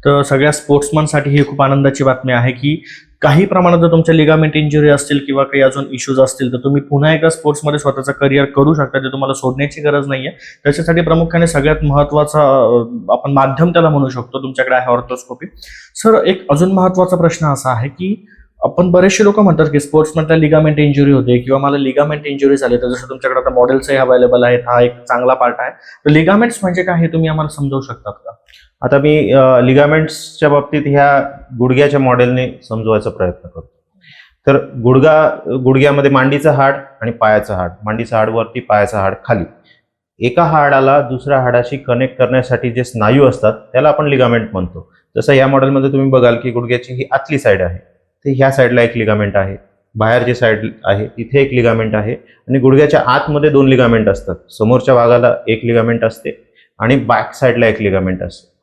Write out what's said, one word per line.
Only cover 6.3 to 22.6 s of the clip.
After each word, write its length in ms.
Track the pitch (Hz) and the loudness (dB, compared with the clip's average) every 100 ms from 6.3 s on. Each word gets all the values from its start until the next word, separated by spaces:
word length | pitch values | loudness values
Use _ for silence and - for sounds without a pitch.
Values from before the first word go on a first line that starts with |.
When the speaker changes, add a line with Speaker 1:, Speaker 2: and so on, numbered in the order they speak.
| - 127 | 0 -6
Speaker 1:
तर 40 | 123 | -4
तुम्ही 240 | 135 143 | -2 -2
पुन्हा 320 | 139 143 151 | 0 0 2
एकदा 160 | 160 160 | 2 0
स्पोर्ट्समध्ये 500 | 160 151 147 151 147 | 0 -4 -2 -2 -2
स्वतःचं 320 | 143 135 135 | -4 -4 -6
करिअर 340 | 135 139 135 139 | -2 0 0 0
करू 280 | - 143 | 2 2
शकता, 260 | 156 135 135 | 2 -2 -4
ते 120 | 131 | -6
तुम्हाला 220 | 135 135 | -6 -6
सोडण्याची 480 | 135 131 127 143 160 | -4 -4 -4 -6 -4
गरज 260 | 147 143 139 | -2 -2 -2
नाहीये. 220 | 135 131 135 - - | -6 -8 -14 -20 -6
त्याच्यासाठी 380 | 143 143 170 165 | -4 -2 -2 -2
प्रामुख्याने 460 | 165 165 165 170 170 | 0 0 0 0 0
सगळ्यात 360 | 151 143 151 | 0 0 0
महत्त्वाचा, 560 | 147 139 147 151 147 151 | 0 0 2 0 0 2
अ, 720 | 143 135 113 120 117 120 - | 2 4 2 2 -2 -10 -4
आपण 200 | 113 - | -2 0
माध्यम 380 | 139 139 131 170 | 0 0 0 0
त्याला 200 | 170 165 | 2 2
म्हणू 200 | 147 135 | 0 -2
शकतो, 340 | 127 117 135 | -6 -10 -10
तुमच्याकडे 320 | 135 131 131 127 | -10 -6 -2 -2
आहे 100 | 127 | 0
ऑर्थोस्कोपी. 600 | 123 123 127 - 123 185 - - - - - | -4 -4 -12 -14 -18 -18 -20 -20 -20 -20 -4
सर, 280 | 220 220 | 2 2
एक 280 | - 185 - | 2 -4 -2
अजून 200 | 147 180 | 0 2
महत्त्वाचा 440 | 190 185 185 180 175 | 2 0 0 0 2
प्रश्न 300 | 165 - 156 | 0 0 -4
असा 260 | 139 131 | -4 -4
आहे 180 | 120 135 | -4 -6
की 360 | - 185 214 _ _ _ _ | -8 -8 -8 _ _ _ _
आपण 280 | 143 - 180 | -4 0 2
बरेचसे 320 | 175 185 196 | 4 2 2
लोक 160 | 208 202 | 2 4
म्हणतात 260 | 202 156 151 | 2 2 0
की 80 | 143 | 0
स्पोर्ट्समॅनला 560 | 143 151 156 165 156 160 | 0 0 0 -2 0 2
लिगामेंट 440 | 151 156 156 147 | 4 2 2 2
इंजुरी 320 | 147 139 139 | 0 2 4
होते 260 | 139 117 123 | 2 2 0
किंवा 220 | 123 135 | 0 -2
मला 180 | 139 143 | 0 -2
लिगामेंट 480 | 135 131 147 151 147 | -2 0 -2 -2 -8
इंजुरी 320 | 139 139 | 0 2
झाली, 200 | 139 | 2